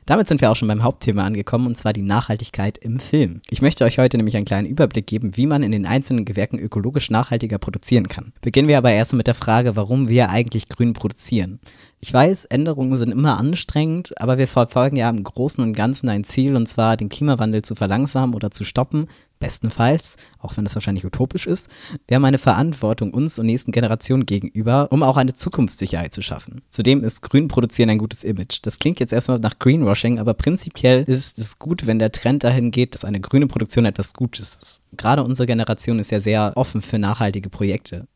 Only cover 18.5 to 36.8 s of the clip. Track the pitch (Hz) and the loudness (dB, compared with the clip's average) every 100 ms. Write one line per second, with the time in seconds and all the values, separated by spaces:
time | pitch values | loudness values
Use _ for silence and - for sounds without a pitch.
18.5 | - 104 - 131 151 156 - _ _ 139 | -6 -6 -2 -2 -2 -4 -10 _ _ -10
19.5 | - 113 - 120 160 - - - _ - | -6 -6 0 2 2 -2 -16 -20 _ -12
20.5 | - 101 107 104 98 90 - 131 180 - | -6 -4 -4 -4 -4 -4 -4 -4 -4 -4
21.5 | 175 - - - 147 - 123 135 139 - | -6 -6 -14 -16 -16 -2 2 4 2 2
22.5 | 101 156 147 107 113 107 120 156 135 113 | 2 0 -2 -2 -2 -2 -2 -2 -2 -2
23.5 | 120 - 117 113 110 - 131 131 101 - | 0 -2 0 0 -2 0 0 0 -2 -4
24.5 | 107 110 131 143 143 139 139 131 - - | -4 0 2 2 2 4 4 2 0 -4
25.5 | - 113 - 95 85 85 - - - - | 0 0 0 -4 -4 -6 -8 -8 -10 -12
26.5 | - - - 110 139 113 - - 143 151 | -18 -10 0 4 4 2 -4 2 2 4
27.5 | - 117 - 117 107 113 - 101 101 - | 0 0 2 4 4 0 -4 -4 -4 -4
28.5 | - - - 147 180 123 117 - 123 110 | -6 -6 -2 -2 -2 0 0 0 0 0
29.5 | - 127 156 123 104 120 120 107 110 - | 2 2 4 4 2 2 0 0 0 0
30.5 | 180 - - 127 127 139 131 135 - 110 | -2 -4 0 4 4 4 0 0 -4 -6
31.5 | - 143 175 113 110 110 - 117 143 120 | -6 -6 -4 0 2 0 0 0 2 2
32.5 | 127 120 113 123 - - 98 95 135 143 | 2 2 0 -2 -2 -4 -4 0 2 2
33.5 | - 110 123 113 - 95 - 123 - 101 | 0 0 2 2 2 -6 -4 -6 -6 -14
34.5 | - - - _ - 107 143 120 127 123 | -14 -16 -18 _ -4 2 2 2 0 0
35.5 | 117 113 113 - 117 104 107 101 107 104 | 0 0 -2 0 -2 0 -2 0 2 2
36.5 | - 131 107 | 0 -2 -2